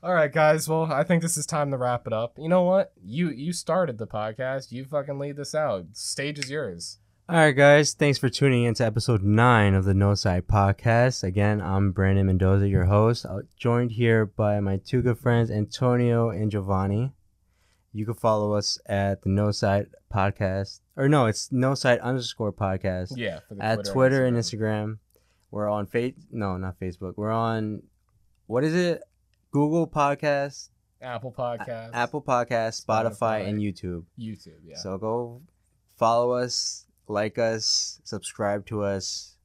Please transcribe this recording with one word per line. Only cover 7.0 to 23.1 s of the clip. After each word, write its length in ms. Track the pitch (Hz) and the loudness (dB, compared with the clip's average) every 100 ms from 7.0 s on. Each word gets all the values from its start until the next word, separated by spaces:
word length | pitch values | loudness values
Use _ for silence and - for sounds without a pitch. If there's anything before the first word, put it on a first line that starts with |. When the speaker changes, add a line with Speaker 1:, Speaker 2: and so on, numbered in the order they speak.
| _ _ - | _ _ -2
Speaker 2:
All 80 | 170 | 4
right, 140 | 156 | 6
guys. 400 | 135 143 147 147 | 8 8 8 6
Thanks 240 | - 147 135 | 2 0 2
for 100 | 135 | 0
tuning 380 | - 143 123 120 | 2 2 4 2
in 80 | 110 | 2
to 100 | 117 | 0
episode 380 | 107 107 113 | 0 0 2
nine 500 | 98 104 120 117 101 | 4 6 6 6 6
of 120 | 98 95 | 4 4
the 80 | |
No 200 | 95 101 | 4 4
Side 320 | 101 104 90 - | 2 0 -2 0
Podcast. 760 | 104 98 98 120 117 123 123 | 2 2 2 2 4 2 0
Again, 380 | 95 95 101 104 | -4 0 2 0
I'm 320 | 87 98 101 | 0 0 0
Brandon 320 | 90 95 98 95 | 2 2 4 4
Mendoza, 420 | 92 92 98 101 | 4 4 4 4
your 180 | 95 90 | 2 4
host, 400 | 104 110 120 - | 4 4 2 -4
uh, 140 | 95 - _ | -10 -12 _
joined 360 | 120 120 123 | 0 0 0
here 340 | 110 117 113 104 | 0 2 4 2
by 340 | - 107 104 | 0 0 0
my 160 | 98 98 | 0 -2
two 240 | - 127 | -2 0
good 180 | 123 113 | 0 0
friends, 300 | 127 117 113 | 0 2 2
Antonio 800 | 110 107 - 127 123 120 117 117 | -2 -4 -2 0 2 2 2 0
and 220 | 92 107 | -2 -2
Giovanni. 640 | 104 95 95 98 101 131 - _ _ _ _ _ _ _ | -2 -2 -2 0 0 -2 -6 _ _ _ _ _ _ _
You 120 | 107 107 | -8 -6
can 100 | 110 | -2
follow 380 | 117 107 104 | 0 2 2
us 240 | 104 101 - - | 0 -2 -6 -4
at 360 | 98 98 98 | 0 0 -2
the 80 | - | 0
No 220 | 98 104 | 2 0
Side 360 | 101 107 101 104 - _ | 0 0 0 -2 -12 _
Podcast. 680 | 101 98 - 98 95 98 - _ - | -2 -2 -2 -2 -2 -6 -10 _ -4
Or 100 | 139 | 2
no, 200 | 147 117 | 2 2
it's 220 | 104 - | -2 -4
No 260 | 131 131 135 | -2 0 0
Side 240 | 135 120 | 2 2
underscore 520 | 120 131 117 - 110 | 2 -4 -6 -6 -6
podcast 640 | 95 101 95 98 92 92 | -4 -4 -2 -4 -4 -6